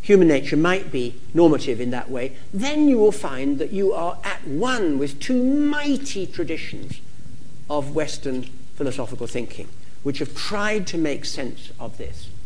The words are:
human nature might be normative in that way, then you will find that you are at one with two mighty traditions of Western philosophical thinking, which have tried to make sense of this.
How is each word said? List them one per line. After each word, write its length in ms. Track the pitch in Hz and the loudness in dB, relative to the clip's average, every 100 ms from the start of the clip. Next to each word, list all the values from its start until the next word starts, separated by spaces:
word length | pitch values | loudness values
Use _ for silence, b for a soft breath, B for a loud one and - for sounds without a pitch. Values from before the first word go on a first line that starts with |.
human 240 | - 202 170 | 6 6 6
nature 300 | 139 - 151 | 4 2 2
might 340 | 165 185 185 | 2 0 -2
be 240 | 139 120 110 - | -2 -2 -4 -2
normative 480 | 160 170 139 - 113 | 4 6 4 0 -2
in 100 | 123 | -2
that 200 | 123 - | -2 -4
way, 260 | 131 131 B B | -2 -2 B B
then 360 | 196 262 302 302 | -2 0 4 4
you 100 | 247 | 6
will 140 | 214 | 6
find 460 | 196 170 131 - 269 | 4 -2 -2 0 0
that 120 | - | 0
you 220 | 190 196 | 0 2
are 260 | - 170 180 | 2 -2 -2
at 220 | 202 185 - | -4 -4 -2
one 520 | 143 240 247 180 139 | 0 0 2 2 0
with 220 | 143 139 | 0 -2
two 220 | - 254 | 0 2
mighty 840 | 254 285 294 294 294 269 - 202 180 | 4 4 2 0 0 0 0 -2 -2
traditions 760 | - 160 160 - - - - - - - - - - - | -2 -2 0 -2 -2 -2 -2 -2 -4 -4 -4 -4 -4 -2
of 240 | 147 139 | -2 0
Western 480 | 151 147 - 143 127 127 - - | 0 0 -2 -2 -2 -2 -2 -4
philosophical 540 | - 139 120 113 123 117 | -2 0 0 -2 -2 -2
thinking, 400 | 123 113 - - - b b | -2 -2 -2 -4 -4 b b
which 160 | 143 139 | -2 -2
have 160 | 135 | -2
tried 520 | - - 208 208 214 180 | -2 -2 0 0 0 0
to 100 | 165 | 0
make 260 | 156 131 | 0 0
sense 460 | - - 127 - - - | -2 -2 -2 -2 -4 -4
of 200 | 120 - | -4 -4
this. 300 | 104 - - - | -4 -4 -4 -4